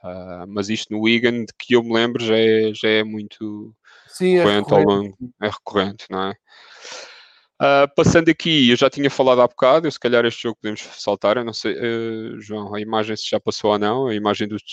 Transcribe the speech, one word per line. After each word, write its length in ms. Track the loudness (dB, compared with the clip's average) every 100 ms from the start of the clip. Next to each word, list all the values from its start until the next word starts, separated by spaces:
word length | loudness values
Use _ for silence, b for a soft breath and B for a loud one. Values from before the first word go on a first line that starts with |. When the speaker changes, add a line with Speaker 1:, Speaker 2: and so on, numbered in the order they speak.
Speaker 1:
Ah, 420 | -14 -14 -14 -14 -10
mas 200 | -6 -4
isto 220 | -4 -6
no 80 | -2
Wigan, 380 | 0 2 0 -2
de 80 | -8 -10
que 160 | 0
eu 80 | 0
me 100 | 2
lembro, 320 | 0 0 -2
já 120 | 0 2
é, 340 | 4 2 0
já 140 | -2 0
é 140 | 0
muito 720 | 0 -6 -10 -12 -12 -12 -14 _ b b b
Speaker 2:
Sim, 300 | -4 2 4
é 60 |
Speaker 1:
recorrente 280 | 4 2 2
ao 60 | 4
Speaker 2:
recorrente. 360 | 4 2 -2 -10
Speaker 1:
longo, 140 | -16 -8
é 40 | -8
recorrente, 580 | -8 -6 -2 -2 -6 -10
não 140 | -6 -6
é? 40 | -8 _ B B B B B B B B B B -2
Ah, 280 | 2 4 4
passando 360 | 2 4 4 4
aqui, 400 | 2 2 4 4
eu 60 | 4
já 120 | 2
tinha 220 | 2 -2
falado 300 | 2 4 4
há 40 | 4
bocado, 380 | 4 4 4 2
eu 40 |
se 80 | -2
calhar 240 | 0 2
este 200 | 2 -2
jogo 120 | -8 -8
podemos 180 | -8 -8
saltar, 560 | -12 -10 -4 -2 0 0
eu 80 |
não 80 | -2
sei, 220 | -6 -6 -4
eh, 600 | -4 -4 -6 -8 -10 -14
João, 360 | -12 -10 -8
a 60 | -8
imagem 340 | -4 -2 -2 -6
se 120 | -4
já 100 | -4
passou 340 | -4 -2 0
ou 60 | 0
não, 280 | 0 -2 -2
a 80 |
imagem 340 | -2 -2 -2 -4
do, 80 | -6 -12